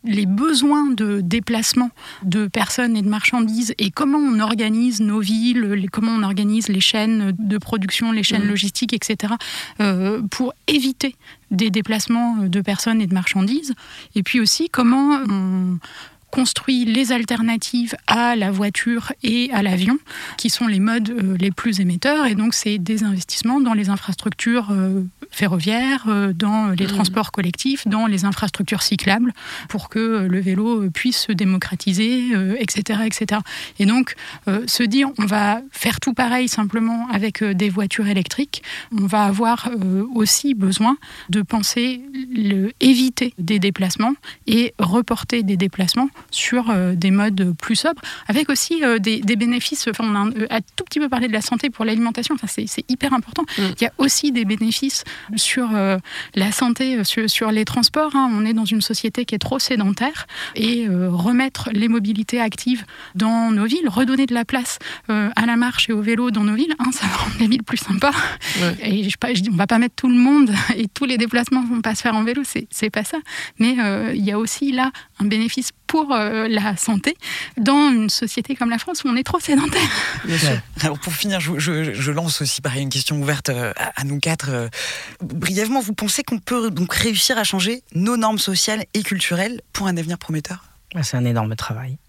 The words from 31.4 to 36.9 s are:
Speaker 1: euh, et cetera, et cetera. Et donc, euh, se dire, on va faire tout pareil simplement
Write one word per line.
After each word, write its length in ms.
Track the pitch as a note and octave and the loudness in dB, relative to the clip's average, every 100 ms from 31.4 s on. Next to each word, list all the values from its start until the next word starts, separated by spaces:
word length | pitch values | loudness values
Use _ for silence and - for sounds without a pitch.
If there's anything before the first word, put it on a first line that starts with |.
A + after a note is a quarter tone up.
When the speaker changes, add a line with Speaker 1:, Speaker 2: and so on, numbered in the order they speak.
| G3 F#3 - F3+ - F3+ A3 B3+ B3 | 2 2 -2 -2 0 2 2 2 2
Speaker 1:
euh, 220 | G#3+ F#3+ A#3 | 2 2 0
et 60 | A3 | -2
cetera, 380 | - G3+ G#3 A3 | -2 -2 0 0
et 40 | |
cetera. 300 | - G#3+ G#3 - - - - | -2 -2 -2 -4 -12 -14 0
Et 60 | G3+ | 4
donc, 280 | A#3+ B3+ - - - - | 4 2 -4 -14 -8 -2
euh, 160 | G3 A#3+ | -2 0
se 160 | - | 0
dire, 240 | A#3+ C4 C#4 C4 | 2 2 2 0
on 80 | G#3 | 0
va 360 | G#3+ G#3 A3 C4+ | 2 2 0 -4
faire 260 | - - - | -4 -2 -2
tout 160 | - | -2
pareil 320 | A#3+ A#3+ B3 B3+ | 0 0 2 0
simplement 600 | - G#3 A3+ A3+ | 0 0 0 0